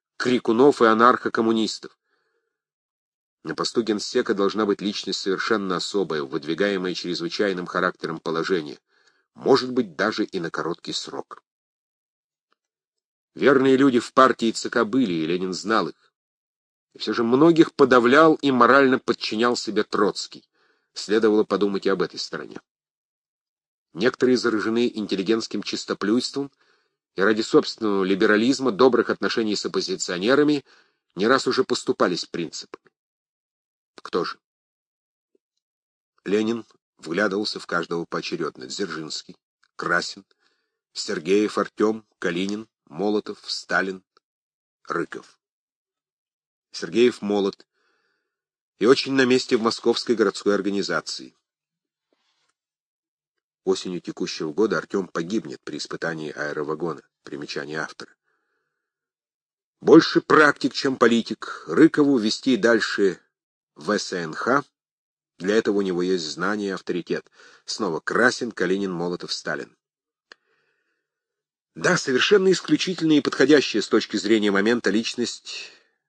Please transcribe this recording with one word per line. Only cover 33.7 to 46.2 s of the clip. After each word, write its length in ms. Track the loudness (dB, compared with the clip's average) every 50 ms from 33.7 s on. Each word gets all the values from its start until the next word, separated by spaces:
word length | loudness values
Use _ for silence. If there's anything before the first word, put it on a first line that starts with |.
| _ _ _ _ _ -20 _
Кто 220 | -6 -4 -4 -4
же? 140 | -4 -8 -14 _ _ _ _ _ _ _ _ _ _ _ _ _ _ _ _ _ _ _ _ _ _ _ _ _ _ _ _ _ _ _ _ _ _ _ _ _
Ленин 400 | -2 0 0 0 0 -2 -4 -8 -14 _ _ _ _ _
вглядывался 640 | _ -12 -6 -2 -2 0 0 0 -2 -4 -4 -6 -10
в 60 | -8 -6
каждого 360 | -4 -4 -4 -4 -6 -6 -6
поочередно. 600 | -6 -8 -8 -6 -8 -6 -6 -6 -8 -8 -10 -14
Дзержинский, 720 | -14 -8 -8 -8 -8 -6 -10 -10 -10 -12 -12 -12 -14 -20 _ _ _ _ _ _ _ _
Красин, 480 | -8 -4 -2 -2 -2 -2 -4 -10 -14 -20 _ _ _ _ _ _ _ _ _ _ _ _ _ _
Сергеев, 640 | -12 -8 -6 -6 -6 -2 2 2 2 2 2 0
Артем, 480 | -4 -4 -6 -2 0 0 0 0 -2 -8 _ _ _
Калинин, 480 | -6 -4 -2 -2 -2 -4 -4 -8 -10 -14 _ _ _
Молотов, 520 | _ -8 -4 -2 -2 -2 -2 -4 -6 -12 -14 -12
Сталин, 580 | -10 -10 -10 -8 -4 -2 -2 -2 -2 -6 -10 -14 _ _ _ _ _ _ _ _ _ _ _ _ _ _ _ _
Рыков. 540 | -6 -4 -4 -4 -6 -8 -16 -18 -20 _ _ _ _ _ _ _ _ _ _ _ _ _ _ _ _ _ _